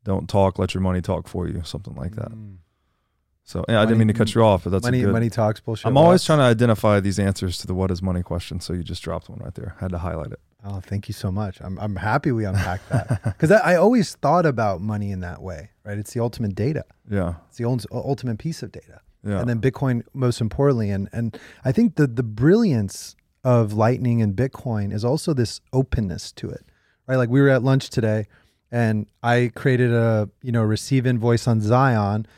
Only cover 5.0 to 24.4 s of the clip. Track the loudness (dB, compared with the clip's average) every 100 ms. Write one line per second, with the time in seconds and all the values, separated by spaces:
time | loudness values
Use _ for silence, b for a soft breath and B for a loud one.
5 | 2 2 0 0 0 -2 -6 -6 0 6
6 | 6 6 4 4 4 4 4 4 4 2
7 | 2 0 0 0 -4 -6 -6 -2 -2 -2
8 | -2 -4 -4 -6 -6 -10 -6 -8 -6 -10
9 | -8 -10 -10 -14 -14 -12 -12 -10 -8 -6
10 | -6 -6 -8 -12 _ _ -12 -12 -8 -8
11 | -8 -8 -6 -4 -6 -8 -12 -8 -8 -6
12 | -2 -2 0 -2 0 -2 -2 -4 -4 -4
13 | -2 -4 -4 0 4 4 4 4 4 4
14 | 0 -2 0 2 2 0 -2 -2 -4 -4
15 | -4 -6 -8 -10 -12 -14 -16 _ -12 -10
16 | -8 -4 -4 -2 -6 -2 -2 -4 -8 _
17 | -6 -4 -4 -6 -12 -6 -2 -2 -4 -6
18 | -4 -4 -4 -6 -6 -8 -10 -14 -20 -20
19 | _ _ -6 -2 -2 0 -2 0 -2 -2
20 | -4 -4 -2 0 -2 0 2 2 0 -2
21 | -4 -6 -6 -8 B B -2 2 2 2
22 | 0 0 -6 0 4 4 4 2 0 -6
23 | -16 -20 _ _ 2 2 2 2 2 2
24 | 0 2 2 0